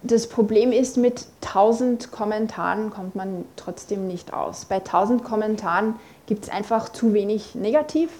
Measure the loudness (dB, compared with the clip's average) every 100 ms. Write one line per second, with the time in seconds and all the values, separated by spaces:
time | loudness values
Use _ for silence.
0 | 2 0 2 0 4 4 6 4 2 2
1 | 2 0 -14 -12 -4 4 4 4 2 0
2 | -4 -6 -4 -2 -2 -2 -2 0 -4 -6
3 | -8 -8 -6 -8 -10 -12 -12 -12 -6 -4
4 | -4 -6 -8 -6 -6 -8 -4 -4 0 0
5 | 2 2 0 -2 0 -2 0 0 0 -2
6 | -12 -20 -4 -4 -4 -8 0 0 -2 0
7 | 4 4 2 -2 -4 -4 2 2 2 0
8 | 0 -4